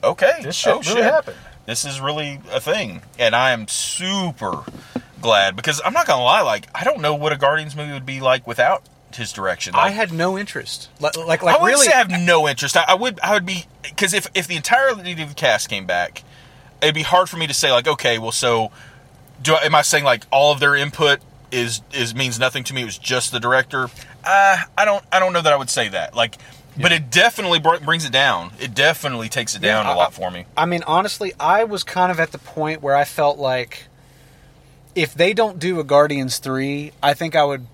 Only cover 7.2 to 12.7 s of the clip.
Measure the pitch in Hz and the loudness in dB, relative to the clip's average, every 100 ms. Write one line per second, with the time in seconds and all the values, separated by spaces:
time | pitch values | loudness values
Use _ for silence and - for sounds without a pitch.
7.2 | 151 143 139 156 156 143 147 143 131 135 | -2 0 2 0 -4 -10 -10 -10 -10 -2
8.2 | 131 127 117 117 123 - - _ _ - | 2 2 0 0 2 0 -4 _ _ -12
9.2 | 113 - 95 87 - - 170 202 214 165 | -10 -6 -4 -4 -2 0 2 0 -4 0
10.2 | 175 190 208 - 117 - - _ 147 160 | -2 -2 -8 -10 -10 -14 -14 _ -4 -4
11.2 | 165 165 180 302 349 277 254 269 208 175 | -2 0 4 4 4 4 6 4 2 0
12.2 | 175 170 151 131 139 | 2 4 4 -2 0